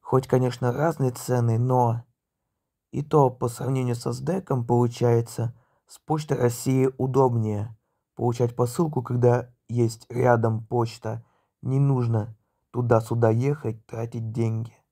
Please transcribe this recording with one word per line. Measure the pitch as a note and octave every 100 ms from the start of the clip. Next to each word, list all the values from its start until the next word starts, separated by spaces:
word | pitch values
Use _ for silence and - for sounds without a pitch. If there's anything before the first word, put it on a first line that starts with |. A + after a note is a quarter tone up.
Хоть, | - C3 -
конечно, | C3 B2+ A#2+ B2
разные | B2+ D#3+ D#3+ C3
цены, | B2 - B2 A#2 A2+
но... | B2+ B2+ A#2+ A#2 - _ _ _ _ _ _ _ _
и | -
то | D3 D#3 C3
по | B2 B2
сравнению | A#2+ B2+ C3 B2+
со | A#2+ B2+
сдэком | B2 C3+ F#3+ F#3 C3 A#2+
получается, | A#2+ A#2+ A#2 B2 A#2 A#2 - A2+ - _ _ _
с | -
Почтой | _ D#3 D3+ C3+
России | A#2+ A#2+ - C3 C3 -
удобнее | C3 C3 C3 A#2 G#2+ G#2 A2 A2 _ _ _
получать | - A#2+ A#2 A#2+
посылку, | A#2+ A#2+ A#2+ E3 C#3+
когда | A#2+ B2 A#2+ B2 B2 _ _
есть | A#2+ A#2 A2+ _
рядом | A#2+ B2+ A#2+ A2+ A2 A2
почта. | A#2+ A#2 - A2 A2+ - _ _ _
Не | A#2+ C3+
нужно | C#3 C3 A#2+ A2+ A2 - _ _ _
туда-сюда | A#2 A#2+ A#2 A2 A#2 A#2
ехать, | A2+ C3+ D3 A#2 A2 _
тратить | A2+ A#2 A#2+ A2+
деньги. | A#2 A2+ A2 A2+ _ _